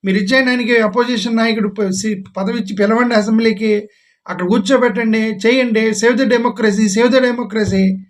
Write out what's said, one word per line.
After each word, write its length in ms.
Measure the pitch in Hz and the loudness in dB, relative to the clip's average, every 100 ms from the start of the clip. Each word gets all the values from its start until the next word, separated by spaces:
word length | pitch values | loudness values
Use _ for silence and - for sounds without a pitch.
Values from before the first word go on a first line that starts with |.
మీరు 140 | 190 190 | 0 0
ఇచ్చేయండి 340 | 196 262 254 | 2 2 2
ఆయనకి, 240 | 247 233 240 | 0 2 2
అపోజిషన్ 580 | 214 220 240 240 214 226 | 2 0 -2 -2 -2 0
నాయకుడు 340 | 226 220 208 | 0 0 -4
ప-, 220 | 202 202 | -2 -4
సి-, 260 | 185 214 202 190 | -2 -4 -6 -8
పదవి 260 | 190 190 240 | -8 -4 -4
ఇచ్చి 140 | 190 196 | -6 -2
పిలవండి 400 | 202 226 240 226 | 0 2 2 2
అసెంబ్లీకి, 560 | 208 220 226 214 220 208 214 _ _ _ - | 2 2 2 0 0 -2 -2 _ _ _ -12
అక్కడ 200 | 185 180 | -6 0
కూర్చోబెట్టండి, 760 | 233 190 262 247 196 226 220 220 196 | 0 2 2 2 0 0 0 -2 -2
చేయండి. 460 | 220 262 247 220 220 | 0 2 2 0 0
Save 260 | 208 226 240 | 0 0 2
the 100 | 262 | 2
democracy, 560 | 240 240 233 220 196 214 | 2 0 0 0 2 0
save 240 | 196 240 | 2 2
the 100 | 262 | 4
democracy. 640 | 247 240 208 214 202 190 190 190 - | 2 -2 -4 -4 -2 2 0 0 -8